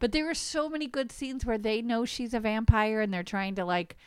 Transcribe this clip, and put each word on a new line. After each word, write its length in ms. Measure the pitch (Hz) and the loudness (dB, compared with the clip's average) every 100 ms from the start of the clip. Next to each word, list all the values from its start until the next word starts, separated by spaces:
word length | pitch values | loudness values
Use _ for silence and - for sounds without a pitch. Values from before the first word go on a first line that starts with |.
But 100 | 240 | 0
there 140 | 311 311 | 0 -2
were 80 | |
so 340 | - - 302 302 | -4 -4 -2 -2
many 200 | 302 285 | -4 -4
good 220 | 277 247 | -4 -4
scenes 340 | - 262 262 247 | -6 -8 -4 -2
where 100 | 220 | -2
they 240 | 214 220 | 0 0
know 220 | 233 233 | 0 0
she's 300 | 247 - 233 | 0 -4 -4
a 60 | 233 | -2
vampire 600 | 220 220 226 220 214 220 | 0 4 6 6 4 2
and 140 | 214 | 0
they're 80 | 185 | -2
trying 320 | 185 196 196 | -4 -4 -2
to, 100 | 190 | -2
like, 320 | 180 175 170 - | 0 0 -2 -10